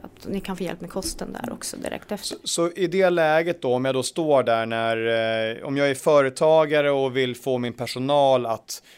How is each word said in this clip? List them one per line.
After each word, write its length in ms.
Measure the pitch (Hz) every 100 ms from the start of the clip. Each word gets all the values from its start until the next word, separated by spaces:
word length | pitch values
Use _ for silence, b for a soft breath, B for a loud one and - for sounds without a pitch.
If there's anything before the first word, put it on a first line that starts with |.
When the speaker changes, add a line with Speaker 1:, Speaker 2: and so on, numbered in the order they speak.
Speaker 1:
att 240 | 180 - -
ni 120 | 202
kan 160 | 190 185
få 60 |
hjälp 160 | 185 175
med 100 | 175
kosten 420 | 190 185 - - -
där 100 | -
också 240 | - - -
direkt 360 | - - -
efter. 140 | 202 -
Speaker 2:
Så, 100 | -
så 260 | - - 170
i 140 | 175 180
det 240 | 185 185
läget 520 | 175 156 156 170 170
då, 120 | 131
om 100 | 123
jag 100 | 131
då 80 | 131
står 400 | 123 - 160 139
där 240 | 120 113 113
när, 300 | 113 113 113 113 113 113 113 110 113
eh, 100 | 135
om 100 | 139
jag 140 | 143
är 40 |
företagare 960 | 135 - 147 135 127 156 160 156 151 143
och 260 | 139 135 127
vill 200 | 127 120
få 220 | - 127
min 140 | 123
personal 760 | 117 117 123 131 147 139 131 117
att 360 | 110 - - b